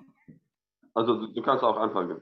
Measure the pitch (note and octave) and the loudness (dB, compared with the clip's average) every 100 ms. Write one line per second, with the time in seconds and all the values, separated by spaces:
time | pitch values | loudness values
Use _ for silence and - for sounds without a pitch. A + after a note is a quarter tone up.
0 | - _ - - _ _ _ _ _ A2+ | -20 _ -20 -20 _ _ _ _ _ 0
1 | A2+ G#2+ A2 A#2 C#3 B2+ A#2 G#2+ A2 G2+ | 2 0 -2 -4 0 2 2 2 0 -2
2 | F2 - | -4 -6